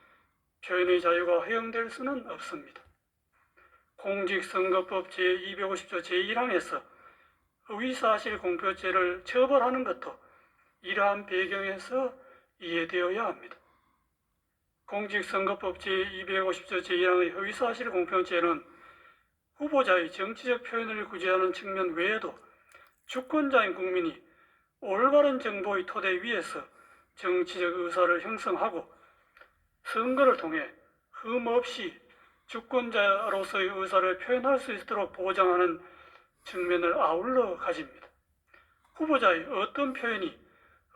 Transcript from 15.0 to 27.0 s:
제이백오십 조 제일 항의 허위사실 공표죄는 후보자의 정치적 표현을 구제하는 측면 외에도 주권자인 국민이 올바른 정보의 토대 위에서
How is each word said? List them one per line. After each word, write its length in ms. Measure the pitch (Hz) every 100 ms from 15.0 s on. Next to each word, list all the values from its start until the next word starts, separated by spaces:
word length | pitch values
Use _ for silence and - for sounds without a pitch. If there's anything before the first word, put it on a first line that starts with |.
| 208 202 - 196 196 196 190 180
제이백오십 840 | 202 190 190 190 190 190 190 175 -
조 140 | 185
제일 300 | - 175 180
항의 200 | 180 170
허위사실 600 | 180 202 208 240 233 240
공표죄는 760 | 185 170 190 175 175 170 156 - - - - - _ _ _ _ -
후보자의 540 | 294 285 233 180 165
정치적 520 | - 196 220 254 240
표현을 420 | - 233 220 214 196
구제하는 440 | 185 185 185 185
측면 420 | - 202 190 180
외에도 440 | 160 190 220 165 - - _ _ - - _ -
주권자인 680 | 254 254 311 277 254 202
국민이 520 | 190 185 180 165 - _ _ _ _ _ _
올바른 580 | 226 196 269 294 285 254
정보의 460 | 226 202 196 196 185
토대 360 | 214 196 180
위에서 400 | 226 208 160 151 - _ - _